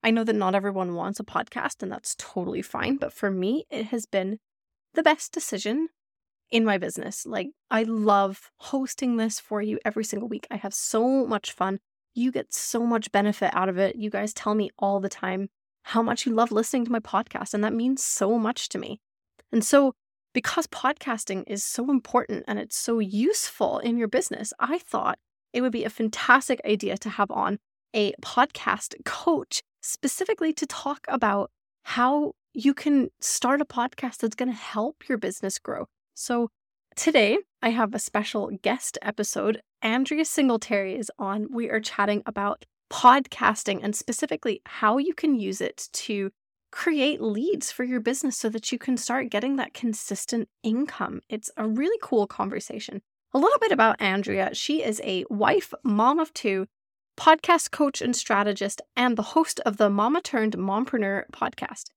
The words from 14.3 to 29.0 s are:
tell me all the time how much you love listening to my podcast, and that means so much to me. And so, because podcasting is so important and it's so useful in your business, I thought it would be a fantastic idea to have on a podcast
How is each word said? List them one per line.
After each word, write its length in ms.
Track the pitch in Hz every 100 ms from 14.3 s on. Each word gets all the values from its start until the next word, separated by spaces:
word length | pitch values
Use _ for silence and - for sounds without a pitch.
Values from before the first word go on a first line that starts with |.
tell 220 | - -
me 160 | 214 202 -
all 220 | 202 196
the 100 | 196
time 400 | - 185 185 196 _ _ _
how 200 | - 226
much 220 | 226 226
you 80 | -
love 180 | 220 240
listening 360 | 214 226 269 233
to 60 |
my 80 | 233
podcast, 520 | 214 190 - - -
and 100 | 208
that 120 | 214
means 280 | 226 247 269
so 360 | - - 196 233
much 320 | 220 247 -
to 80 | -
me. 220 | - 214 _ _ _ _ _
And 100 | 233
so, 300 | 220 277 277 - _ _ _
because 340 | - - - 311
podcasting 800 | - 254 294 - 220 - 190 -
is 180 | 202
so 260 | - - 247
important 540 | 277 - 247 - 202 -
and 120 | 208
it's 180 | - -
so 220 | - 233
useful 800 | 202 202 269 427 - - 226 -
in 180 | 240 233
your 120 | 220
business, 440 | 247 - - 214 -
I 180 | 247 330
thought 400 | - - - - _ _ _
it 80 | 247
would 100 | 254
be 120 | 233
a 60 | 220
fantastic 680 | - 220 - - 254 - 247 -
idea 320 | 208 196 196
to 100 | 214
have 220 | - 202
on 280 | - 196 208 _ _ _
a 180 | 226 208 -
podcast 760 | - - 269 - - 202 - -